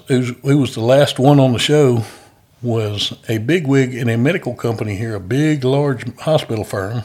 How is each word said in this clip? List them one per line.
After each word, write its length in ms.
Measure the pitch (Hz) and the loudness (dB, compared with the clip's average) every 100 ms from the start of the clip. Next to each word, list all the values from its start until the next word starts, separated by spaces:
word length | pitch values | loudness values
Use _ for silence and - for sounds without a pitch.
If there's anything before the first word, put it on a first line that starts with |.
| - | -2
who's, 320 | 127 123 120 | -2 -2 -4
who 160 | 139 147 | 0 2
was 160 | 120 | 2
the 80 | 113 | 0
last 360 | 113 135 143 - | 2 4 4 2
one 220 | 131 143 | 4 6
on 120 | 131 | 4
the 60 | 117 | 2
show 460 | - 151 135 117 107 - - _ _ _ | 2 4 4 2 -4 -12 -20 _ _ _
was 520 | 120 113 107 101 - - - | -4 -4 -4 -4 -6 -8 -6
a 100 | 113 | -4
bigwig 560 | 117 185 135 139 127 | 0 0 2 2 0
in 140 | 123 120 | -2 -2
a 100 | 117 | 0
medical 360 | 131 180 139 | 0 0 -6
company 400 | 113 117 110 107 | -6 -4 -4 -6
here, 220 | 95 117 104 | -6 -6 -8
a 40 | |
big, 440 | 90 131 156 151 | -4 0 0 0
large 500 | 127 139 147 120 117 - | 0 0 0 -4 -8 -8
hospital 460 | - 156 - 113 | -2 -2 0 -6
firm. 380 | 98 107 95 120 | -4 -6 -4 -6